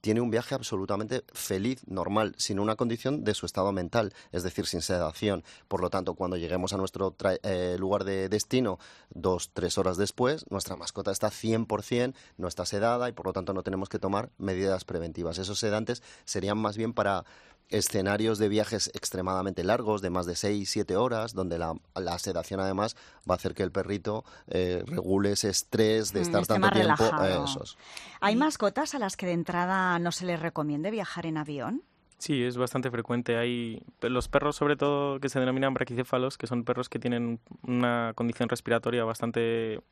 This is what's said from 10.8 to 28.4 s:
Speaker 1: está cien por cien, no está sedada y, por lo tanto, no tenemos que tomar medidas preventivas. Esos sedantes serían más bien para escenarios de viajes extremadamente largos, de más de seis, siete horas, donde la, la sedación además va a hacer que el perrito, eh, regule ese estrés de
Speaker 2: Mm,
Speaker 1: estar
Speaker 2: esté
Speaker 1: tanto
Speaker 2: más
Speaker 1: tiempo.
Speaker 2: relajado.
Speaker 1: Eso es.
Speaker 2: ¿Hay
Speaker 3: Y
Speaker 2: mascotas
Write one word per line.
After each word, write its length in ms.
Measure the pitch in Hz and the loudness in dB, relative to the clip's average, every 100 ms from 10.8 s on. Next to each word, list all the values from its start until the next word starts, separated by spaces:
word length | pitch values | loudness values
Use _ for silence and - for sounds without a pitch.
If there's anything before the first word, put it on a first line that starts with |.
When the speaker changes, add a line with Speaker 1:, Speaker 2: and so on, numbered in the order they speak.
| 85 - 98 | -8 -4 -4
Speaker 1:
está 200 | 98 107 | 0 -2
cien 340 | - 113 110 | 0 0 0
por 160 | 110 104 | 0 -4
cien, 320 | - 120 123 - - - | 0 0 0 -4 -20 -8
no 100 | 87 | -6
está 200 | - 87 | -4 -4
sedada 420 | 101 113 123 123 | 0 2 2 -2
y, 40 | |
por 120 | 92 | -4
lo 80 | 90 | -4
tanto, 200 | 98 95 | -2 -2
no 100 | 95 | -4
tenemos 260 | 95 95 98 | -4 -4 -4
que 80 | 107 | -2
tomar 320 | 95 101 - _ | 0 0 -2 _
medidas 480 | 95 92 95 92 | -2 0 2 0
preventivas. 540 | - 87 82 82 82 92 | -2 -6 -4 -4 -4 -4
Esos 180 | 95 101 | -6 -2
sedantes 460 | 107 104 113 123 - - | 0 0 -2 -6 -8 -20
serían 340 | - 101 95 104 | -8 -4 0 0
más 180 | 107 104 | 0 -2
bien 160 | 113 | -2
para 320 | 120 101 95 - - - - _ | 0 2 0 -4 -20 -20 -20 _
escenarios 680 | 107 - 104 95 104 110 104 | 0 2 2 2 2 2 2
de 100 | 107 | 4
viajes 440 | 107 107 107 - | 4 2 -2 -2
extremadamente 680 | - - 92 92 92 98 90 | -4 -6 -2 0 0 -2 -2
largos, 400 | 90 123 107 107 | 2 2 2 0
de 80 | 95 | 0
más 160 | 90 87 | 0 -2
de 80 | |
seis, 340 | 87 101 104 95 | -2 0 0 0
siete 280 | 107 98 95 | -2 0 2
horas, 360 | 123 113 113 | 2 0 -4
donde 240 | 98 92 85 | -4 -2 -2
la, 160 | 82 80 _ | -2 -4 _
la 240 | - 87 87 | -6 -4 -4
sedación 400 | 101 85 - 98 | -2 -4 -2 -2
además 360 | 95 95 107 - - - - | 0 0 -2 -4 -18 -12 0
va 60 | |
a 40 | 90 | 0
hacer 180 | 92 | 0
que 80 | 80 | -2
el 80 | 92 | 0
perrito, 520 | 98 87 101 107 107 - - - | 0 -2 -2 -2 -6 -8 -20 -4
eh, 360 | 92 90 90 | 0 0 0
regule 460 | - 90 90 98 101 | -2 -4 2 4 4
ese 180 | 101 104 | 2 0
estrés 640 | 95 - 110 107 110 107 | -2 0 4 4 4 2
de 60 | 101 | 0
Speaker 2:
Mm, 40 | |
Speaker 1:
estar 180 | 87 101 | 2 2
Speaker 2:
esté 100 | 92 | 4
Speaker 1:
tanto 140 | 107 196 | 4 6
Speaker 2:
más 60 | |
Speaker 1:
tiempo. 300 | 190 165 147 | 6 4 6
Speaker 2:
relajado. 420 | 113 160 95 90 | 6 6 2 2
Speaker 1:
Eso 180 | 71 135 | 0 -4
es. 140 | - - - - - - | -8 -14 -18 -16 -16 0
Speaker 2:
¿Hay 140 | 202 | 2
Speaker 3:
Y 20 | |
Speaker 2:
mascotas 560 | 226 | 4